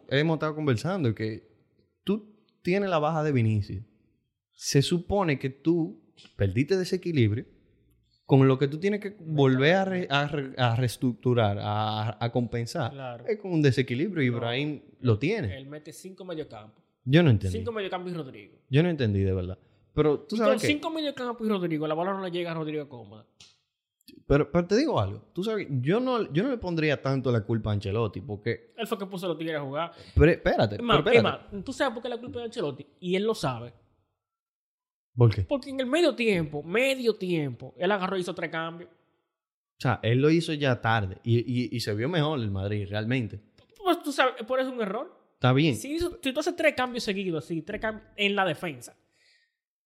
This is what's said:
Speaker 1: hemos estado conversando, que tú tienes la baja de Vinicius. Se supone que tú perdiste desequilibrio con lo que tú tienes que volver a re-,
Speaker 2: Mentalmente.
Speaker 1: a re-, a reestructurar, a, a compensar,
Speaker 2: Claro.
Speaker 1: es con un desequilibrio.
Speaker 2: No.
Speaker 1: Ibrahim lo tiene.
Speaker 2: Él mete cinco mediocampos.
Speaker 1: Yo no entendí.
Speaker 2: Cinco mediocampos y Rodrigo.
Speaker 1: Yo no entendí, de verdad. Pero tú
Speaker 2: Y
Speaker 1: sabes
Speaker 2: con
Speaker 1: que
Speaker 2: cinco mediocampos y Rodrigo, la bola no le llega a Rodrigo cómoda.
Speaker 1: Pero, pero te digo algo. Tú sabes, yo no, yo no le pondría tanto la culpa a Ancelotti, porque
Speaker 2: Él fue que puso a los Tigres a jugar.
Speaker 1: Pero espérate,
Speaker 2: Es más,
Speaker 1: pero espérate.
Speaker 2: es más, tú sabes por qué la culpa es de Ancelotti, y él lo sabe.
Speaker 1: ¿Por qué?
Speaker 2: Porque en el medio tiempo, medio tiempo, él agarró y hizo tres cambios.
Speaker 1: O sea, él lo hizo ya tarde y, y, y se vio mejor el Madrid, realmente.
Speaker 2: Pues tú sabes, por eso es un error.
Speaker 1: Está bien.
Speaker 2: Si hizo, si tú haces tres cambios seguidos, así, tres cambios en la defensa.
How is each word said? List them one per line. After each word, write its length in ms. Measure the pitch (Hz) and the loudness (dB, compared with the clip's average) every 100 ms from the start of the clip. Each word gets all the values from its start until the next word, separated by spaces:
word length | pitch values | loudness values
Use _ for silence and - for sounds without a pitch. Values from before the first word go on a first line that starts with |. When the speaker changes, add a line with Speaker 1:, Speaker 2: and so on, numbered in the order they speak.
| - | -2
Speaker 1:
hemos 260 | 135 160 156 | 0 2 0
estado 180 | 156 151 | -2 -2
conversando, 580 | 147 117 160 196 127 | 0 0 0 0 0
que 340 | 104 110 113 - _ _ _ _ _ | -2 -4 -8 -14 _ _ _ _ _
tú 300 | - 214 - _ _ _ | -4 -4 -4 _ _ _
tienes 260 | - 190 196 | -2 0 2
la 80 | 165 | 0
baja 260 | 147 160 | 0 0
de 80 | 151 | 2
Vinicius. 520 | 131 110 107 101 95 - _ _ _ _ _ _ | 2 2 2 -2 -6 -12 _ _ _ _ _ _
Se 300 | - - 143 | -14 0 2
supone 560 | 139 175 - 202 175 131 | 2 0 0 0 0 0
que 140 | 135 | -4
tú 500 | 131 160 170 165 - _ _ - - | -4 0 2 0 -6 _ _ -14 -2
perdiste 400 | 98 101 143 190 | 0 0 0 0
desequilibrio 680 | 180 185 175 156 107 110 - _ _ _ _ _ _ _ - | 0 -4 -2 2 4 2 -6 _ _ _ _ _ _ _ 4
con 220 | 139 135 | 6 6
lo 100 | 131 | 6
que 100 | 143 | 2
tú 120 | 156 | 0
tienes 200 | 196 208 | -2 -2
que 160 | 202 208 | -6 -10
volver 560 | 160 151 135 131 143 190 | -4 4 6 6 6 4
a 100 | 190 | 2
re-, 140 | 180 | -2
Speaker 2:
Mentalmente. 540 | 180 139 143 151 131 - | 0 0 0 -2 -6 0
Speaker 1:
a 40 | 123 | 0
re-, 40 | |
a 20 | 113 | 2
reestructurar, 840 | 127 - 127 110 127 120 104 101 | 0 0 -2 0 0 4 2 2
a, 560 | 107 104 107 107 110 - | -2 -2 -2 -2 -4 -2
a 80 | 117 | -4
compensar, 600 | 123 120 120 117 175 - | -2 -2 -4 -4 -4 -6
Speaker 2:
Claro. 340 | 139 131 120 120 | -6 -12 -10 -6
Speaker 1:
es 100 | 214 | -6
con 120 | 190 | -2
un 80 | 165 | 4
desequilibrio. 680 | 143 123 127 123 190 170 127 | 4 4 0 -2 -2 0 0
Speaker 2:
No. 60 | 117 | 0
Speaker 1:
Ibrahim 440 | 117 123 147 143 - - | -2 -2 -4 -6 -12 -4
lo 180 | 127 107 | 2 2
tiene. 360 | 143 226 117 95 | 2 -2 -4 -8
Speaker 2:
Él 100 | 135 | -12
mete 260 | 147 156 | -16 -16
cinco 320 | 147 190 190 185 | -18 -16 -16 -12
mediocampos. 580 | 160 143 107 110 _ _ _ | -10 -12 -14 -20 _ _ _
Speaker 1:
Yo 180 | 123 151 | 4 6
no 80 | 165 | 8
entendí. 280 | 104 95 92 | 6 4 -4
Speaker 2:
Cinco 120 | 233 | -4
mediocampos 400 | 220 190 185 180 | -6 -6 -6 -8
y 40 | 170 | -8
Rodrigo. 400 | 135 110 98 _ - | -10 -14 -20 _ 0
Speaker 1:
Yo 120 | 131 | 2
no 80 | 175 | 4
entendí, 300 | 156 113 98 | 2 2 2
de 120 | 98 | 2
verdad. 260 | 92 90 90 _ _ _ | 0 -4 -8 _ _ _
Pero 260 | - 151 139 | 0 2 2
tú 140 | - 220 | -2 0
Speaker 2:
Y 40 | |
Speaker 1:
sabes 140 | 208 226 | 2 4
Speaker 2:
con 60 | |
Speaker 1:
que 60 | - | 2
Speaker 2:
cinco 220 | 294 330 | 0 -2
mediocampos 560 | 320 302 269 247 233 220 | -4 -4 -4 -6 -4 -2
y 40 | |
Rodrigo, 360 | 202 175 156 156 | 0 0 -2 -2
la 60 | |
bola 200 | 156 180 | -2 -2
no 80 | 196 | -4
le 80 | 190 | -4
llega 200 | 175 170 | -6 -4
a 20 | 165 | -6
Rodrigo 340 | 156 151 139 | -6 -6 -8
cómoda. 360 | 123 104 107 - _ - _ _ _ _ _ _ - - | -14 -18 -20 -20 _ -20 _ _ _ _ _ _ -10 0
Speaker 1:
Pero, 240 | 139 147 | 2 2
pero 140 | 175 175 | 0 2
te 80 | 208 | 2
digo 240 | 311 165 | 2 0
algo. 220 | 98 107 - | -2 -4 -12
Tú 100 | - | -6
sabes, 240 | 208 214 - | -4 -4 -4
yo 300 | 135 127 214 | -4 0 0
no, 320 | 254 240 - | 0 -2 -2
yo 100 | 147 | -2
no 60 | 254 | 0
le 80 | 233 | -2
pondría 420 | 180 170 156 139 | -4 -2 0 0
tanto 300 | 135 135 127 | 0 -2 2
la 100 | 120 | 0
culpa 280 | 101 113 107 | 0 -2 0
a 40 | |
Ancelotti, 480 | 104 98 107 110 - | -2 -2 -2 -2 -4
porque 520 | 95 104 117 110 - - | -10 -8 -6 -6 -8 -12
Speaker 2:
Él 100 | 220 | -8
fue 100 | 214 | -6
que 80 | 190 | -8
puso 200 | 190 185 | -8 -6
a 20 | |
los 80 | 156 | -6
Tigres 200 | 165 156 | -4 -6
a 40 | |
jugar. 300 | 139 143 165 - - - | -6 -6 -6 -10 -4 4
Speaker 1:
Pero 160 | 147 | 6
espérate, 440 | - - 285 - 104 | 6 2 2 2 0
Speaker 2:
Es 60 | |
más, 160 | 233 214 | 2 2
Speaker 1:
pero 120 | 214 240 | 6 6
espérate. 300 | 185 135 - | 6 0 -8
Speaker 2:
es 80 | |
más, 100 | 202 180 | -12 -8
tú 80 | |
sabes 200 | 262 277 | -2 -2
por 80 | 233 | -2
qué 60 | 247 | -8
la 80 | 233 | -8
culpa 220 | 247 247 | -10 -10
es 20 | |
de 40 | 233 | -10
Ancelotti, 400 | 233 156 135 143 _ | -6 -6 -6 -14 _
y 160 | 180 185 | -2 0
él 80 | |
lo 120 | 214 214 | 0 -2
sabe. 380 | 147 120 120 - _ _ _ _ _ _ _ _ _ _ _ _ _ 120 | -2 -4 -10 -18 _ _ _ _ _ _ _ _ _ _ _ _ _ 4
Speaker 1:
¿Por 180 | 120 | 4
qué? 100 | 104 | 4
Speaker 2:
Porque 260 | 95 285 285 | 0 -2 -2
en 100 | 269 | -4
el 60 | 247 | 0
medio 300 | 302 339 220 | 2 2 2
tiempo, 460 | 233 185 151 147 | 2 2 0 -6
medio 520 | 156 208 269 262 240 214 | -4 0 0 0 0 -2
tiempo, 580 | 185 170 143 117 131 - | 0 0 -2 -6 -14 -4
él 140 | 180 | 0
agarró 260 | 208 185 190 | 0 0 -4
y 40 | |
hizo 140 | 180 170 | -4 -6
tres 140 | 165 | -6
cambios. 380 | 160 165 170 170 | -6 -8 -8 -16
Speaker 1:
O 920 | _ _ _ _ _ _ _ _ - | _ _ _ _ _ _ _ _ -4
sea, 180 | 135 110 | -2 0
él 160 | 110 123 | 2 4
lo 100 | 147 | 4
hizo 240 | 165 165 | 4 2
ya 280 | 151 139 120 | -2 0 0
tarde 360 | 113 113 95 95 | 2 0 0 -4
y, 160 | 117 117 | 0 2
y, 360 | 120 123 123 120 | 2 -2 -2 -4
y 40 | |
se 120 | 113 | -4
vio 140 | 104 127 | -2 0
mejor 300 | 180 151 151 | 0 0 0
el 120 | 107 | -2
Madrid, 360 | 98 101 104 95 | -4 -2 -4 -4
realmente. 500 | 104 110 131 107 101 - _ _ - | -4 -2 -2 -4 -8 -16 _ _ -6
Speaker 2:
Pues 180 | 381 339 | -2 -2
tú 80 | 294 | -2
sabes, 240 | 269 262 247 220 | 0 0 0 -4
por 120 | 262 | -2
eso 100 | 262 | -2
es 60 | 247 | -2
un 60 | |
error. 320 | 214 208 349 - _ | -4 -4 -8 -14 _
Speaker 1:
Está 200 | _ 127 | _ 2
bien. 220 | 131 160 113 | 4 4 2
Speaker 2:
Si 180 | 262 320 | -4 -4
hizo, 220 | 349 - | -4 -4
si 120 | 269 | -6
tú 60 | 262 | -2
haces 160 | 320 349 | -2 0
tres 180 | 320 285 | 0 0
cambios 280 | 254 240 | -4 -4
seguidos, 400 | - 196 190 156 - | -4 -4 -4 -4 -6
así, 160 | 165 | -8
tres 180 | 151 196 | -8 -8
cambios 260 | 220 214 - - | -6 -8 -10 -2
en 200 | 202 202 | 0 2
la 100 | 190 | 0
defensa. 520 | 147 175 127 - - _ _ _ _ _ _ _ _ | 0 -6 -10 -16 -20 _ _ _ _ _ _ _ _